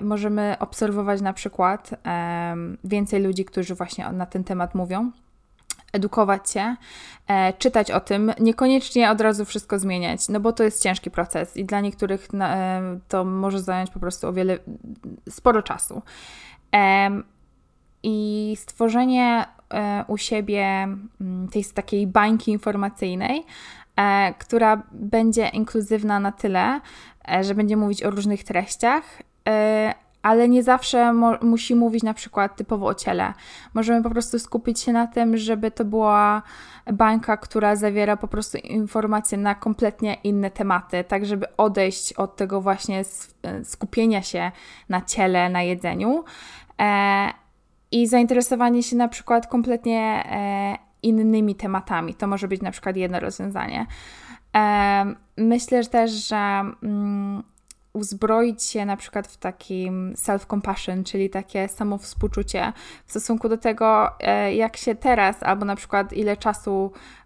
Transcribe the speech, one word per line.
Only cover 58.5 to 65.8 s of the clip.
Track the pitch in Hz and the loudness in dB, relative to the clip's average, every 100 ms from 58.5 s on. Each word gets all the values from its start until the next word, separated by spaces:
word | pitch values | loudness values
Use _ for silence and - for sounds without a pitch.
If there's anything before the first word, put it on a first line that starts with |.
| 220 | 0
się | - 220 | -4 -4
na | 202 196 | -4 -6
przykład | - 208 196 | -6 -8 -8
w | - | -10
takim | 185 185 - 190 185 185 185 | -10 -10 -8 -6 -4 -4 -6
self-compassion, | - - 202 - 208 196 190 - 185 | -6 -2 -2 -2 -4 -2 -4 -4 -6
czyli | 185 196 196 | -4 -2 -2
takie | 190 196 202 196 | -4 -6 -4 -4
samowspółczucie | - 208 202 - - 214 - 202 185 - - - - - | -4 -4 -4 -8 -4 -4 -2 -4 -4 -4 -6 -16 -20 -10
w | |
stosunku | 220 - 226 226 | -6 -4 -2 -2
do | 226 | 0
tego, | 233 214 220 214 214 - | 0 2 4 4 2 0
e, | 196 202 202 | 0 2 2
jak | 202 226 - | 0 -2 -2
się | - | -4
teraz, | 226 262 233 196 - | 0 2 4 2 2
albo | - 196 | -2 -2
na | 202 | -2
przykład | 202 | -6